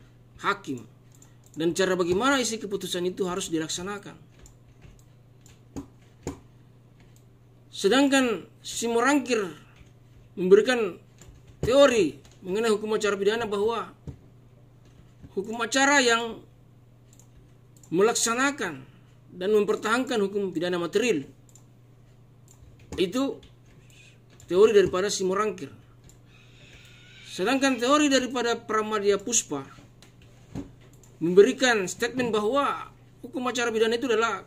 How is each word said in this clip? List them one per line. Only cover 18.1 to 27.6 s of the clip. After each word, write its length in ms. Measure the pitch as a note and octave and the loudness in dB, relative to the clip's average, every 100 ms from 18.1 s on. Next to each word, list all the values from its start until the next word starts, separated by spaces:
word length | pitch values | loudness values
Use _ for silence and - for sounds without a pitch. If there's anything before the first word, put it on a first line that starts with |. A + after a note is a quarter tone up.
| A#3 A#3 A#3+ C#4 C#4+ F#3+ C3+ C3 - - - - | 2 -2 0 -2 -2 -8 -10 -18 -20 -20 -20 -20
dan 160 | F3+ F#3 | -6 0
mempertahankan 680 | G#3+ G#3 G#3 G#3+ A#3+ A#3+ A#3+ | 2 2 -2 0 0 0 -2
hukum 320 | G3 G3+ G3 | -2 -2 -4
pidana 240 | D#3+ F3 F3+ | -4 -2 -2
material 480 | E3+ G3+ A#3+ D#3+ C3+ - - - - - - - - - - - - - - - - - | -2 0 0 -2 -4 -16 -20 -20 -20 -20 -20 -20 -20 -20 -20 -20 -20 -20 -20 -20 -10 -4
itu 440 | F3+ B3+ C4+ - - - - - - - - - - - - | -4 -2 -4 -6 -16 -20 -20 -20 -20 -20 -20 -20 -20 -18 -2
teori 260 | F3 A3 | 4 6
daripada 360 | G3+ F3+ F3+ G3+ | 6 4 2 -2
Simorangkir. 640 | F#3+ F#3 F#3+ G#3+ F#3 C3 - - - - - - - - - - - - - - - - | -2 -2 -2 -2 -6 -12 -18 -20 -20 -20 -20 -20 -20 -20 -20 -20 -20 -20 -20 -20 -20 -14
Sedangkan 560 | - F#3+ C4+ | -4 -2 0